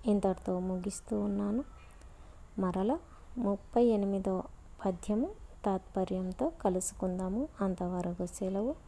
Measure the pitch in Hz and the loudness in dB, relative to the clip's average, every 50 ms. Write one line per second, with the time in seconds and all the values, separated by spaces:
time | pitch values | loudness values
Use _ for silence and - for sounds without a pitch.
0 | - 233 208 202 - 196 185 - - - 185 180 180 185 185 185 180 202 - - | 6 6 4 6 6 4 2 2 0 0 0 2 2 0 0 0 -2 -4 -4 -6
1 | - - 220 208 208 208 196 202 202 202 208 247 285 - - - - - - - | -4 -2 0 2 2 2 2 2 2 2 0 0 -2 -4 -10 -16 -16 -16 -16 -16
2 | - - - - - - - - - - - - 185 185 175 185 190 220 277 339 | -16 -18 -16 -16 -18 -18 -16 -18 -18 -10 -2 0 0 2 2 2 2 2 2 0
3 | - - - - - - - 247 233 202 202 196 - - - 240 240 240 220 208 | -2 -10 -18 -18 -16 -10 -6 -2 0 0 0 0 -4 0 4 6 6 6 6 4
4 | 202 196 196 196 190 196 185 185 - - - - - - - - - 196 185 175 | 4 2 0 0 2 0 0 0 -2 -4 -10 -16 -16 -16 -14 -2 0 0 0 0
5 | - - 208 214 269 370 427 - - - - - - 208 190 185 - - - 190 | 0 0 2 2 2 0 -2 -10 -14 -16 -14 -2 0 2 2 0 -2 -4 -2 0
6 | 185 - 190 185 185 185 185 - 262 320 330 - - 202 180 185 180 - - - | 0 0 0 -2 -2 -2 -2 0 0 0 0 2 0 2 2 2 0 -2 -4 -2
7 | - 185 180 185 185 185 190 226 285 320 - - 196 190 185 - 180 175 185 180 | -2 0 0 0 0 0 0 0 -2 -4 -2 -2 0 0 0 0 -2 -2 0 0
8 | 175 175 175 175 180 180 - - 196 190 190 196 214 254 320 - - | -2 -2 -2 -2 -4 -4 -2 -4 -2 0 0 0 0 0 -2 -4 -8